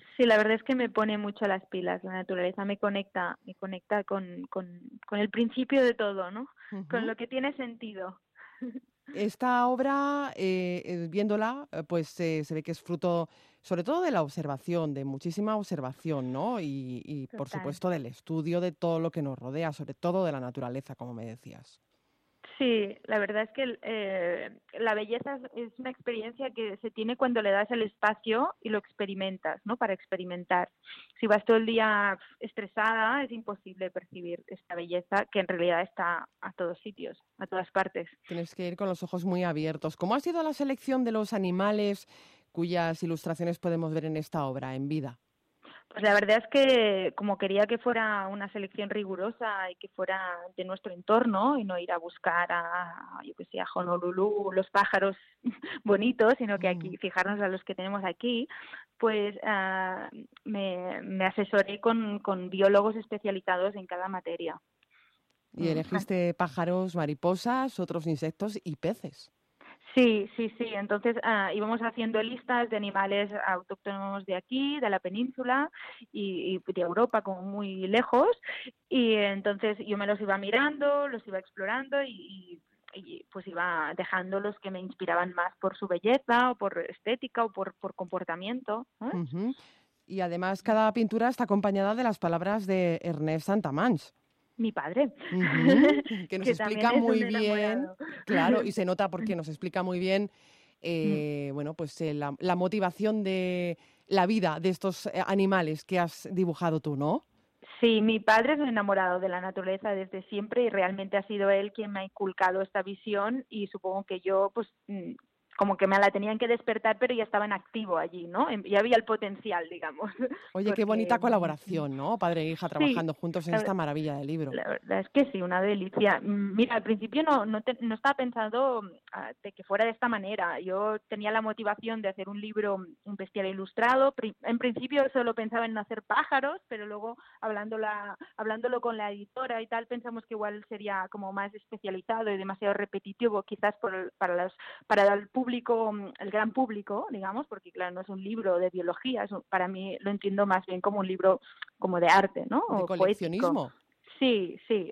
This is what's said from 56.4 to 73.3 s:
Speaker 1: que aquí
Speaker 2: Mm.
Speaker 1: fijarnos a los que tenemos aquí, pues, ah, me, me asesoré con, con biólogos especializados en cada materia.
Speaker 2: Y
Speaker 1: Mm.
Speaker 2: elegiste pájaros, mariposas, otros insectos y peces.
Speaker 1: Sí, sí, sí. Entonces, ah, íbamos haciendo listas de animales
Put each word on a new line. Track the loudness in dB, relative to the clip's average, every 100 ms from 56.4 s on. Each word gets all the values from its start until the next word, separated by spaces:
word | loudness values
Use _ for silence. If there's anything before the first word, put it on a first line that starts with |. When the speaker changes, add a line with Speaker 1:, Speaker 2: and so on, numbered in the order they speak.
| 2 0
Speaker 1:
que | 0
aquí | -2 -6
Speaker 2:
Mm. | -6
Speaker 1:
fijarnos | -4 0 0 0
a | -2
los | -2
que | -8
tenemos | -8 -6 -4 -4
aquí, | -4 -2 -2 -4 -10 -16 -18 -20 -2
pues, | 0 2 -2 -4
ah, | -2 0 0 0 -2 -4 -10 -14 -18 -14
me, | -8 -4 -4 -4 -6 -8
me | -6 0 0
asesoré | 0 2 2 2 0
con, | 2 2 0 -4
con | -4 -4 -2
biólogos | 4 6 6 4 0
especializados | -6 -6 -4 -2 0 0 0 -4
en | -8
cada | -6 -6
materia. | -6 -6 -6 -6 -8 _ _ _ _ _ _ _ _ _
Speaker 2:
Y | -4
Speaker 1:
Mm. | 0
Speaker 2:
elegiste | 0 0 -2 0 2 2
pájaros, | 2 0 0 0 0 0 0
mariposas, | -2 0 0 2 0 0 0 -4
otros | -4 -2 -2
insectos | -2 -2 -4 -6 -6
y | -8 -4
peces. | -4 -4 -8 -14 -20 _ _ _ -20 -20 0
Speaker 1:
Sí, | 6 6 6 0 -4
sí, | -4 -4
sí. | -6
Entonces, | -4 -2 0 0 0
ah, | 2 2 2
íbamos | 0 0 0
haciendo | -2 -2 0 0
listas | 0 -4 -2 0 0
de | -2
animales | -2 0 2 2 0